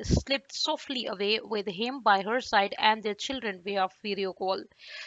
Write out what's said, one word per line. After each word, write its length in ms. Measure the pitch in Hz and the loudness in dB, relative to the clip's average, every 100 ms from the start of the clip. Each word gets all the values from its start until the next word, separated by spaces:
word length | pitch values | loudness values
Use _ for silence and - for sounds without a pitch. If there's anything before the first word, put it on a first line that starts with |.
slipped 500 | 214 - - 269 - | 0 0 2 -2 -2
softly 520 | - - 311 - 254 214 | -6 -2 -2 -2 -4 -4
away 340 | 196 202 220 | -2 0 0
with 240 | 208 208 196 | 0 -4 -4
him 360 | 175 240 277 | -4 -4 0
by 200 | 220 196 | 4 4
her 200 | 190 247 | 4 -2
side 340 | - 214 202 - | 2 2 2 4
and 240 | 220 220 | 4 4
their 120 | 214 | 0
children 480 | 202 - 269 220 190 | -4 -6 -4 -4 -6
via 240 | 180 196 185 _ | -4 0 0 _
video 300 | 208 196 190 | -6 -2 -4
call. 280 | - 190 190 - _ - - | -2 -2 -2 -6 _ -18 -16